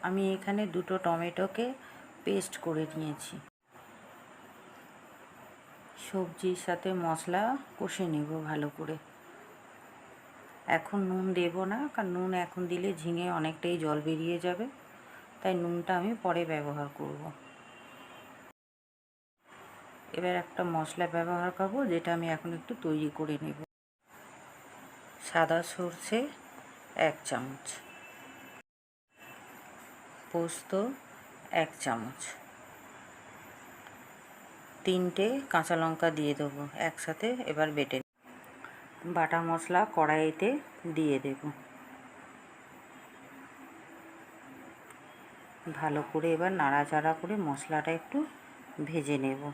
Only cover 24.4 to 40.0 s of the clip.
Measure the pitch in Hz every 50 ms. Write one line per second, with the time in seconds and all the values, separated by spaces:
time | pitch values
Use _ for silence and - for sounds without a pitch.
24.4 | - - - - - - - - - - - - - - - - - - - 165
25.4 | 165 160 170 165 170 - - - 180 175 170 - - - 214 226 262 294 - -
26.4 | - - - - - - - - - - - - - 156 147 - - - 135 117
27.4 | 123 135 135 135 - - - - - - - - - - - - - - - -
28.4 | - - - - - _ _ _ _ _ _ _ _ _ _ - - - - -
29.4 | - - - - - - - - - - - - - - - - - - - 170
30.4 | 170 170 165 - - - - 190 208 247 277 - - - - - - - - -
31.4 | - - - - 160 - - - - 143 117 117 110 120 139 - - - - -
32.4 | - - - - - - - - - - - - - - - - - - - -
33.4 | - - - - - - - - - - - - - - - - - - - -
34.4 | - - - - - - - - - 190 185 180 180 180 170 - 196 220 254 277
35.4 | 269 - - 170 160 - 170 165 160 165 160 160 - 165 160 151 151 147 143 143
36.4 | 151 143 139 143 143 143 - - - 165 - - - - 160 - - 226 247 247
37.4 | 247 - 156 151 156 156 151 147 - - - 131 131 _ _ _ _ - - -
38.4 | - - - - - - - - - - - - - 170 180 175 160 156 - 165
39.4 | 165 165 165 165 165 - 180 180 208 214 - -